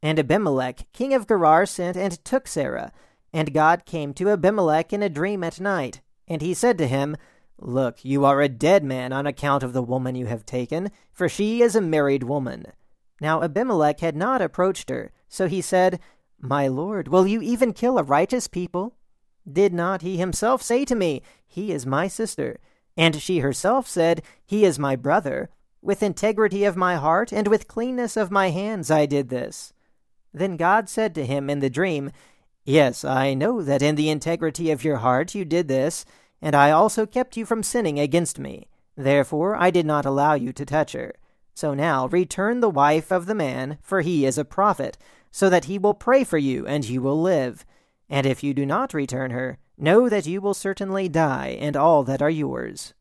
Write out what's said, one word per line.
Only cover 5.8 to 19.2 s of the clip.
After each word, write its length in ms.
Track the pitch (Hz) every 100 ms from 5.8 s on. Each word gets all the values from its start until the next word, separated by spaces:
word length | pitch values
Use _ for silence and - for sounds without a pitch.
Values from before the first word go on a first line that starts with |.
| 131 - _ _ _
and 160 | 160
he 120 | 160
said 240 | 180 240 208
to 100 | 143
him, 280 | 131 139 151 _ _ _ -
"Look, 460 | - 123 127 113
you 200 | 131 139
are 160 | 139 139
a 80 | 143
dead 340 | 120 143 196
man 300 | 143 131 127
on 140 | 131 143
account 360 | 139 147 139
of 100 | 127
the 100 | 127
woman 320 | 120 127 127
you 120 | 127 120
have 200 | 113 110
taken, 440 | 127 123 156 202 - _
for 160 | - 175
she 340 | - 208 226
is 140 | 240 214
a 40 |
married 440 | 180 156 143 139
woman." 420 | 123 143 127 127 - - _ _ _ _
Now 220 | 156 160
Abimelech 580 | 160 147 254 196 151 147
had 160 | 170 147
not 240 | 196 262
approached 500 | 180 - 185 185 -
her, 220 | 127 104 _ _
so 180 | - 190
he 140 | 143
said, 400 | - 185 185 180 - _ _ _
"My 260 | 131 139 139
lord, 400 | 131 175 208 139
will 200 | 170 190
you 140 | 220
even 300 | 202 233 247
kill 260 | 196 240 254
a 40 |
righteous 460 | 143 143 175 254 -
people? 480 | - 180 180 208 _ _ _